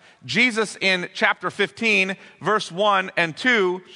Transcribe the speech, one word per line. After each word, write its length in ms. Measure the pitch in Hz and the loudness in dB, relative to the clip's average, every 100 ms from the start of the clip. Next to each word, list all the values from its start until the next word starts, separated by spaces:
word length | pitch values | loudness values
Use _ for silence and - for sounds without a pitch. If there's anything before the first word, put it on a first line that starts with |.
| - _ | -20 _
Jesus 540 | 120 165 247 220 202 - | -4 0 2 2 -4 -2
in 300 | 190 185 170 | 0 0 -2
chapter 380 | - 208 208 175 | 0 0 0 -4
fifteen, 640 | - 196 - 226 202 185 180 - - | -2 -4 -2 0 0 0 -4 -14 -8
verse 320 | 151 214 - | -2 -2 -2
one 380 | 170 208 190 190 | 0 2 2 0
and 220 | - 165 156 | -2 -2 0
two, 460 | 254 226 185 185 - | 2 2 2 -2 -10